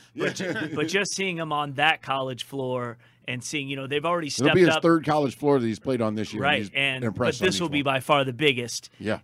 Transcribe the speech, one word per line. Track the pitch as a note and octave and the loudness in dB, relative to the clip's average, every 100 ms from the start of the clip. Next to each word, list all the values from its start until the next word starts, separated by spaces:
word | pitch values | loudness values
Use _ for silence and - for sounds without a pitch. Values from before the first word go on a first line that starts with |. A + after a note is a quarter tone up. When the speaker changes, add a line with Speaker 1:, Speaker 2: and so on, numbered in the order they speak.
Speaker 1:
<laughs> | - | -14
Yeah. | - D3+ C3+ F#3 D#3 D3+ | -4 -4 -2 -4 -4 -4
Speaker 2:
But | D3+ D#3+ | -4 0
just | F#3+ F#3+ | 0 -2
seeing | - F#3+ E3+ | -4 -4 -4
him | D#3+ | -2
on | D3 C#3+ | -2 -2
that | C3+ D3+ D3+ | 2 4 4
college | - C3+ C3 B2 | 0 -2 -2 -6
floor | - C#3 B2+ B2+ A#2+ A#2 _ _ - | -8 -6 -2 -2 -4 -10 _ _ -10
and | B2 | -8
seeing, | - D3+ C3+ | -6 -6 -4
you | |
know, | C3+ C3+ | -6 -4
they've | D3 | -2
already | D#3+ F3 D3+ | 0 -2 -2
Speaker 1:
It'll | - | 2
Speaker 2:
stepped | C#3 | 4
Speaker 1:
be | E3+ | 6
his | E3+ | 6
Speaker 2:
up. | D#3 | 6
Speaker 1:
third | E3 E3 | 4 4
college | C#3+ D3+ C#3 - | 4 2 0 0
floor | D3 C#3 | 2 2
that | A#2 | 2
he's | G#2 | -2
played | - B2+ | -2 0
on | A2 | 0
this | G#2+ G#2 | -2 -4
year, | G#2+ | -2
and | C#3 | 0
Speaker 2:
Right, | C#3+ | 0
Speaker 1:
he's | G2 | -2
Speaker 2:
and, | C3+ C#3 C3 | -2 -2 -2
but | A#2+ | -4
Speaker 1:
impressed | G2 - C3+ | -2 -2 0
on | F#3+ | 0
Speaker 2:
this | F#3+ | 0
will | E3+ | -2
Speaker 1:
each | |
Speaker 2:
be | D3 | 0
Speaker 1:
one. | C#3 | 0
Speaker 2:
by | C3+ | 0
far | - C#3+ | 2 2
the | C3+ | 2
biggest. | A#2+ D3+ A#2+ A#2 - - - | 2 2 2 -2 -8 -12 -8
Speaker 1:
Yeah. | G2+ G2+ | -4 -4